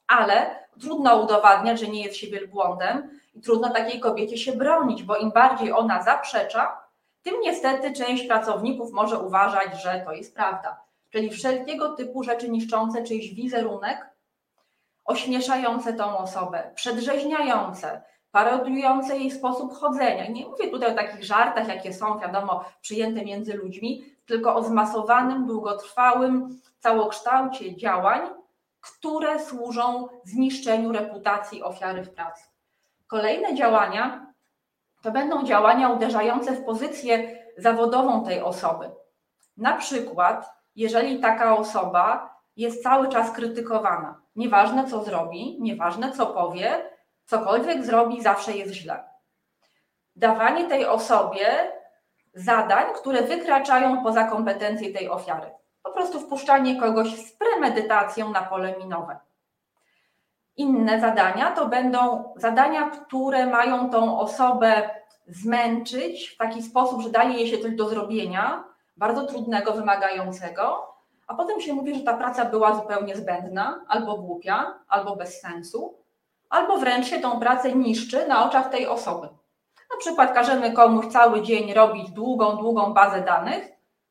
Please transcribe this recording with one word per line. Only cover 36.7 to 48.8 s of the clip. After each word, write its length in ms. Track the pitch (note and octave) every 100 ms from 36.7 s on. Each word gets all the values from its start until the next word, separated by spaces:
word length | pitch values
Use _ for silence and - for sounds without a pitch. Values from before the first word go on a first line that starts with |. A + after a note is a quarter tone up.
| A3 D4+ D4+ B3 A3+ A3+ - - -
zawodową 680 | A3+ A3+ A#3 B3+ C4 A3+ F#3+
tej 160 | F3+
osoby. 500 | F3+ F3+ E3+ - - - _ _ _ _ _ -
Na 160 | B3
przykład, 880 | D4+ - C4 - - - B3 - - _ G#3+
jeżeli 440 | A3 A#3 C4+ C4
taka 380 | A3+ A3+ A3+ A3
osoba 800 | G#3+ G#3 F3+ F3 G#3 - - - _ -
jest 260 | A#3 A#3
cały 240 | B3+ C4+ C4+
czas 240 | A#3+ A3+
krytykowana, 880 | - A3+ A#3 A#3 A3 G3+ E3+ D3+ - _ G#3+
nieważne 500 | A#3+ G3+ G#3+ B3+ C4
co 180 | A3
zrobi, 540 | G#3 E3+ E3+ F3 C4 -
nieważne 500 | A3+ - F3 A3 C4
co 140 | C4+ A3
powie, 640 | G3 E3+ F3 A3+ D#4+ - - _ _ -
cokolwiek 600 | A3+ G3 A3 E4+ D4 A3+
zrobi, 360 | A3+ A#3 A#3+
zawsze 300 | G#3+ G3+ A3+
jest 220 | G3+ G3
źle. 300 | F#3